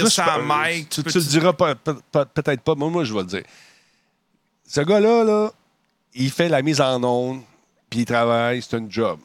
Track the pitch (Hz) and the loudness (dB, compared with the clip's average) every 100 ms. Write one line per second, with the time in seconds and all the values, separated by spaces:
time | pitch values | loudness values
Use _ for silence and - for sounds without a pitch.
0 | 214 202 170 151 - 151 160 170 151 - | 0 2 0 0 -2 -2 -2 -4 -6 -8
1 | 151 165 147 147 175 165 170 131 - 135 | -2 -2 2 2 2 2 0 -2 -6 -8
2 | _ 156 139 - 151 131 - 151 151 175 | _ -2 -2 -4 -2 -2 -2 -2 -2 -2
3 | 135 107 92 92 - - - _ _ _ | -2 -4 -6 -8 -12 -20 -20 _ _ _
4 | _ _ _ _ _ _ _ - 151 208 | _ _ _ _ _ _ _ -4 2 4
5 | 214 233 220 214 214 - _ _ _ _ | 4 4 2 2 -2 -6 _ _ _ _
6 | _ 123 131 - 170 147 139 143 135 127 | _ -4 -4 0 2 2 2 2 2 2
7 | 123 123 127 131 117 _ _ _ _ 117 | 0 0 -2 -8 -14 _ _ _ _ -6
8 | 120 120 117 117 120 123 - 117 110 98 | 0 2 2 2 0 -2 -4 -6 -6 -2
9 | 110 78 | -2 -2